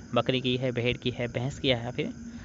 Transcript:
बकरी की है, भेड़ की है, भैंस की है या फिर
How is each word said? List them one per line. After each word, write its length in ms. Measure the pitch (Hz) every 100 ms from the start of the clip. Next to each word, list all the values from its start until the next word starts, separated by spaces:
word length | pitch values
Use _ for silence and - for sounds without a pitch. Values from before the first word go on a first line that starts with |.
| - 120
बकरी 240 | 117 131
की 140 | 127 127
है, 140 | 131
भेड़ 240 | 120 120 123
की 120 | 127
है, 180 | 113 120
भैंस 320 | 123 127 -
की 80 | 139
है 160 | 120
या 80 | 117
फिर 220 | 123 180 - - -